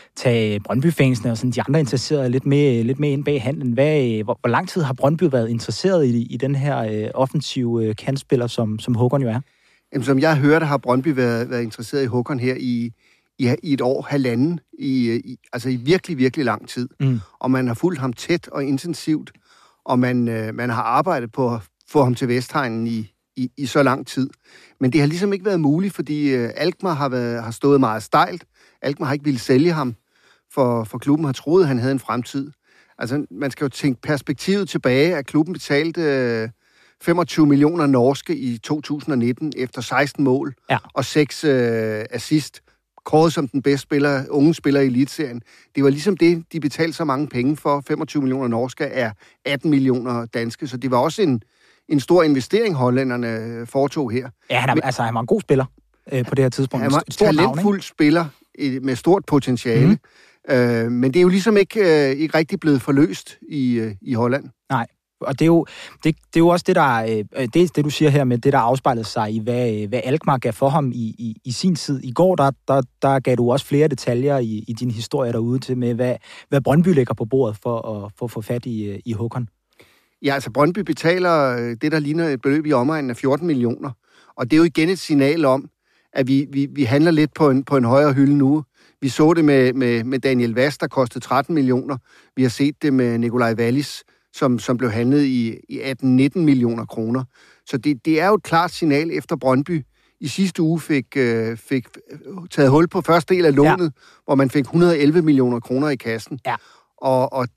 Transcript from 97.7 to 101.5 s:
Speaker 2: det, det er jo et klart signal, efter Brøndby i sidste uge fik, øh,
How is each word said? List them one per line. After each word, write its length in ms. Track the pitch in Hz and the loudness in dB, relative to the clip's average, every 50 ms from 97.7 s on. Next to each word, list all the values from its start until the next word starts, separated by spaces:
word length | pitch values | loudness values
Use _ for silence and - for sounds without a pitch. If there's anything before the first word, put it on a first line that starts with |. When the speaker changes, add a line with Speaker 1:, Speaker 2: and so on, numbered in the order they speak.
| - | -6
Speaker 2:
det, 280 | 127 - 151 147 117 - | -4 -2 -2 -2 -2 0
det 160 | 160 160 151 | 0 0 2
er 60 | 170 | 2
jo 60 | 196 214 | 2 2
et 80 | 185 - | 0 0
klart 280 | - 165 170 175 156 | 0 0 0 0 0
signal, 380 | - - 180 156 139 143 160 170 | -2 -2 0 0 0 0 0 -2
efter 240 | 151 151 - - 170 | -4 -8 -6 -6 -6
Brøndby 500 | 135 - 131 127 131 143 - 175 151 123 _ _ _ _ _ _ - | -2 0 2 2 2 0 -2 -4 -6 -6 _ _ _ _ _ _ -12
i 80 | - | -10
sidste 340 | 139 - - 196 185 - - | -8 -2 -2 -2 -2 0 0
uge 180 | 165 156 170 160 | 0 0 0 -2
fik, 260 | - - 156 135 - - - | -2 -2 -2 -2 -2 -4 -2
øh, 420 | 139 127 120 117 113 113 113 | 0 0 0 0 -2 -2 -4